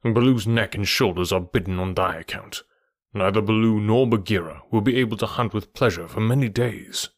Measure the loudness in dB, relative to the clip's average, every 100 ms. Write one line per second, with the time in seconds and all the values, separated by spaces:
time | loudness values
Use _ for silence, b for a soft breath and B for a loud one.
0 | 0 4 4 4 2 0 0 -2 -2 2
1 | 2 0 0 0 0 -2 -2 -4 -2 -2
2 | -2 -2 -10 -12 -12 -14 -16 _ _ _
3 | _ -2 0 2 2 2 2 2 2 4
4 | 4 2 0 -2 -4 -12 -4 0 2 0
5 | 0 -2 -6 -4 -4 -4 -6 -2 0 0
6 | -6 -2 0 2 0 0 -2 -4 -10 -10
7 | -10